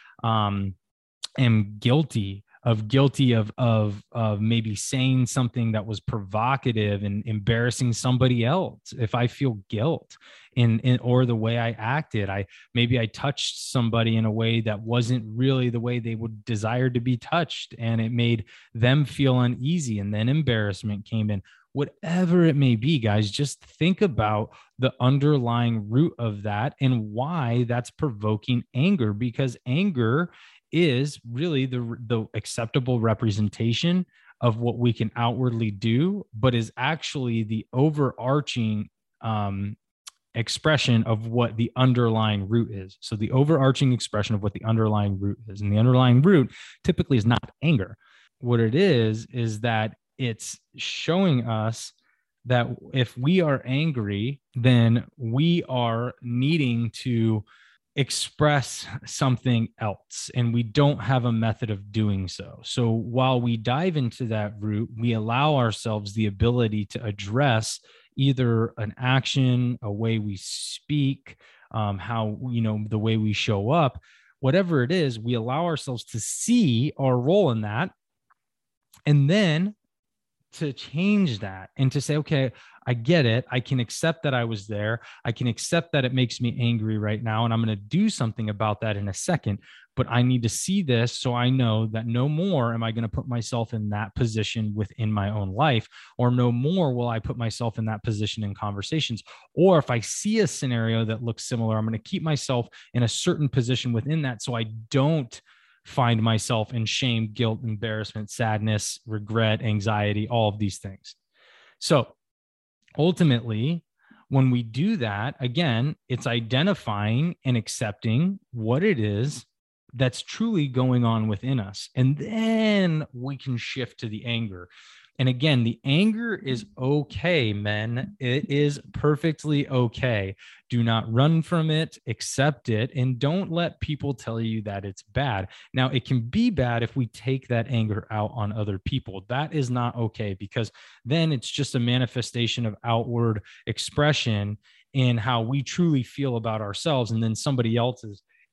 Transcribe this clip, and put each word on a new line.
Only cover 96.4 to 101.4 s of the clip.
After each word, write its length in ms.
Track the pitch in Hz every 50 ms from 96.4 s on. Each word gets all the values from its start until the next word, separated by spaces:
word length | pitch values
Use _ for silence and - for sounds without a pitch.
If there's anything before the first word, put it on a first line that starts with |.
| 127 120
more 420 | 117 120 127 147 185 190 175 143 127
will 140 | 123 120 120
I 100 | 113 113
put 200 | 107 - 120 123
myself 420 | 117 113 - - 123 117 - -
in 60 | 113
that 180 | 110 110 104 -
position 400 | - 110 101 107 101 - 110 107
in 100 | 101 98
conversations. 720 | - - 104 101 101 98 - - 160 143 - 117 101 - - - - - _ -
Or 240 | - 165 190 185 156
if 100 | 135 -
I 120 | 127 117
see 400 | 104 - - - - 208 214 226
a 60 | 202 151
scenario 560 | - - - 131 123 117 113 113 113 113 113
that 180 | 107 110 113 127
looks 220 | 117 110 -